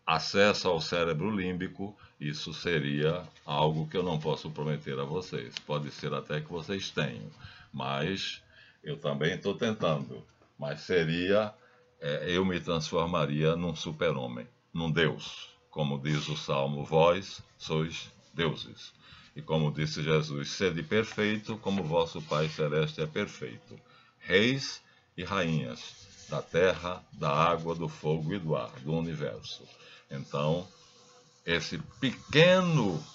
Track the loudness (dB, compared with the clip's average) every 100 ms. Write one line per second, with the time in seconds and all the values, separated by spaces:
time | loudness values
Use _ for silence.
0 | 0 0 2 4 6 6 2 2 2 0
1 | 2 0 0 0 -2 -2 -6 -8 -10 -12
2 | -20 -8 -6 -6 -8 -6 0 0 0 2
3 | 0 0 -6 -14 -4 2 2 2 0 0
4 | 0 0 -2 -4 -4 -4 -2 -2 -4 -6
5 | -4 -4 -4 -8 -8 -10 -4 -4 -4 -6
6 | -6 -4 -4 -6 -4 -8 -4 -6 -4 -2
7 | -4 -4 -12 -14 -20 -20 -12 -6 -4 -2
8 | -2 -2 -6 -10 _ -20 -20 _ -10 -4
9 | -2 2 0 0 -2 -2 -2 0 0 0
10 | -2 -12 -16 _ _ -8 -8 -6 0 2
11 | 4 2 4 4 2 -6 -20 _ _ -10
12 | -4 -2 0 2 2 0 0 -2 0 0
13 | 2 2 2 4 4 4 0 -2 -4 0
14 | 0 0 -4 -8 -12 _ _ -4 2 4
15 | 4 2 -8 -14 -16 -20 _ -2 -2 0
16 | 0 0 -2 -4 -2 0 0 -2 2 6
17 | 8 6 0 -14 -18 -12 -2 0 0 -4
18 | -12 -18 -10 -2 0 -2 -10 -16 -20 -20
19 | -20 -20 -18 -12 -2 2 2 0 -2 0
20 | 2 2 2 -4 -6 0 0 0 0 0
21 | 0 0 0 0 -4 -6 -2 -2 2 2
22 | 2 -2 -2 0 0 0 0 2 0 -2
23 | -4 -2 -4 -6 -12 -12 -18 -20 -20 -20
24 | -20 _ 2 4 4 2 -4 -10 _ _
25 | _ -10 -2 0 2 0 -2 -8 -14 -18
26 | -20 -18 -6 -6 -2 4 4 2 -4 -8
27 | -12 -4 0 4 4 4 0 -4 -4 -4
28 | 0 0 0 -2 0 -2 -2 -8 -2 -2
29 | -2 -4 -6 -6 -12 -14 -16 -20 -20 -20
30 | -12 -12 -6 0 2 0 -2 -14 -20 -20
31 | -20 -20 -20 _ 0 0 0 -8 -8 -4
32 | -4 -4 2 6 8 8 6 4 4 0
33 | -6